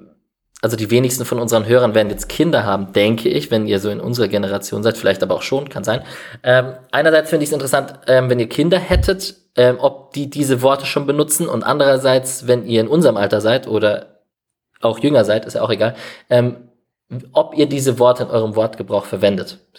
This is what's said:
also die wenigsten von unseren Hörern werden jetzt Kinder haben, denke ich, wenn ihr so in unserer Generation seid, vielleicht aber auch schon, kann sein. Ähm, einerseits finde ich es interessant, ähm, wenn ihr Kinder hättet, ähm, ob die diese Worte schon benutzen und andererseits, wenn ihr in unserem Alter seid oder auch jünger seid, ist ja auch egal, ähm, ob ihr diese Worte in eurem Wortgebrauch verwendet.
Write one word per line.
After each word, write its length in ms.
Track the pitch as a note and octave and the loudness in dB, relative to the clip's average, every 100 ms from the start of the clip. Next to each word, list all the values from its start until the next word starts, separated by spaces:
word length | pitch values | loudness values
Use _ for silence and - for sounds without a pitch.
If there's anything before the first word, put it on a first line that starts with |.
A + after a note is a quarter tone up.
| - _ _ _ _ - | -20 _ _ _ _ -6
also 140 | A2+ A#2 | -4 -2
die 160 | G#2 | 0
wenigsten 320 | A#2+ C3 B2+ | 2 0 -2
von 160 | A#2 A#2+ | -4 -4
unseren 260 | A#2 A2+ G#2+ | 0 0 4
Hörern 280 | B2 B2 A2 | 2 4 2
werden 140 | G#2 | 0
jetzt 180 | G2 - | -4 -8
Kinder 380 | - D#3+ C3+ G#2 | -2 0 0 0
haben, 260 | G2 G2 | -2 -2
denke 380 | G#2 G#2 A2+ B2 | 0 2 2 0
ich, 200 | D3 D3 | -2 -2
wenn 160 | A2+ G#2+ | -2 0
ihr 140 | G2 | -2
so 100 | G#2 | -2
in 120 | G2 | -6
unserer 260 | - A#2+ G2+ | -6 -2 -2
Generation 560 | G2+ G2 G2 - G#2 | -2 -2 -6 -6 -2
seid, 140 | A2 G2+ | -2 0
vielleicht 260 | G2+ F#2+ | -2 0
aber 120 | F#2+ F2 | -2 -4
auch 60 | |
schon, 280 | - C3+ C#3+ | -2 -6 -6
kann 160 | - G2 | -8 -4
sein. 180 | A#2 - - - - | -4 -6 -18 -18 -8
Ähm, 300 | B2+ B2+ B2+ - - | 2 2 2 -8 -6
einerseits 380 | C3 D#3 D#3 D3+ | 0 4 4 2
finde 160 | D#3+ D3 | -2 0
ich 40 | |
es 40 | |
interessant, 440 | D3+ C3+ C#3+ C3+ - - | -4 0 -2 -2 -8 2
ähm, 220 | C3 B2+ | 2 4
wenn 100 | B2 | 0
ihr 100 | A2+ | 0
Kinder 280 | - D#3+ F#3 | 0 2 2
hättet, 600 | F3+ F3 - F#3+ - - _ - | 2 0 2 -2 -4 -14 _ 4
ähm, 220 | B2 B2 | 4 4
ob 340 | C#3 - - | 0 -2 -14
die 160 | C#3+ C#3 | -10 -8
diese 320 | D3 C3+ B2+ | -4 0 2
Worte 240 | C3+ C#3 - | 2 0 -2
schon 200 | - C#3+ | -4 -2
benutzen 440 | D3 D3 - E3+ | -2 0 -2 -2
und 140 | A#2 | -4
andererseits, 840 | - D3 C#3 C3 C3 B2+ C3 - A#2+ | -2 2 2 2 4 2 0 -8 0
wenn 180 | B2 G#2 | 0 2
ihr 140 | A2+ | 0
in 80 | A2 | 2
unserem 300 | D#3 D3 G#2 | 4 4 4
Alter 240 | G2 G#2+ | 0 2
seid 260 | G#2+ C3 - | 2 0 0
oder 540 | G#2+ G#2 G#2 - _ _ _ _ _ _ _ | 0 0 0 -8 _ _ _ _ _ _ _
auch 180 | A2+ A2 | -2 0
jünger 260 | C#3 C#3 G#2 | 2 4 4
seid, 180 | A2 A#2 | 0 -2
ist 100 | - | -4
ja 60 | |
auch 80 | A2 | -2
egal, 240 | G2+ A2 A#2 - - - | 0 -2 -4 -18 -14 0
ähm, 400 | B2 B2 - - _ _ _ - B2 - | 2 2 -4 -18 _ _ _ -16 -14 -2
ob 200 | D#3 D3 - | -2 0 0
ihr 80 | D3 | 0
diese 340 | C#3 C3 A#2 | 0 -2 4
Worte 240 | B2 B2 | 4 4
in 60 | B2 | 0
eurem 260 | A#2 A2 G#2+ | -2 -2 0
Wortgebrauch 480 | A2+ - G2 G#2 - | -2 -4 -4 -4 -4
verwendet. 540 | F#2+ G2 F#2+ - - _ | 0 0 0 -6 -16 _